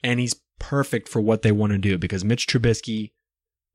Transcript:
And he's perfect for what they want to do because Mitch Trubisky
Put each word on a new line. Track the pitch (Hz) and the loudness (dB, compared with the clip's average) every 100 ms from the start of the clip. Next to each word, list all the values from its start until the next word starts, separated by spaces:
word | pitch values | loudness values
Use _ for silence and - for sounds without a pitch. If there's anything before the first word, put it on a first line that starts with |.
And | 123 120 | -2 -2
he's | 123 - _ - | -2 -6 _ -14
perfect | - 139 135 113 - | -4 -2 0 -4 -2
for | 113 | 0
what | 107 110 | 2 4
they | 110 | 4
want | 104 104 | 4 2
to | 98 | 2
do | 98 92 | 0 0
because | 87 98 | -2 -2
Mitch | 104 117 - | 0 0 0
Trubisky | 123 117 110 - 110 107 _ _ _ _ _ _ | 0 2 0 -2 -6 -8 _ _ _ _ _ _